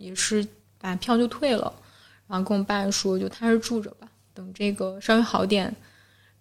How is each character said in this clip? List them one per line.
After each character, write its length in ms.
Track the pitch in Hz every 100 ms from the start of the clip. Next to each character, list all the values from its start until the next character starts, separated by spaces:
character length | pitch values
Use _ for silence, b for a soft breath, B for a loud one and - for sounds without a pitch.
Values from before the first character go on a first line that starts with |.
也 140 | 185
是 300 | 185 - 214 208 - _ _
把 180 | 185 180
票 220 | - 233
就 100 | 240
退 260 | - 285
了， 160 | 220 - - b b b b _
然 120 | 185
后 40 |
跟 160 | 190 202
我 60 |
爸 260 | 202 208 196
说， 280 | 202 196 185
就 100 | 190
踏 220 | - 233
实 80 | 226
住 240 | 220 233
着 80 | 208 -
吧， 80 | 226 _ _
等 180 | - 185
这 180 | 185 202
个 260 | 196 190 196
稍 180 | - 226
微 40 |
好 240 | 226 190
点， 280 | 190 202 180 - b b b b b b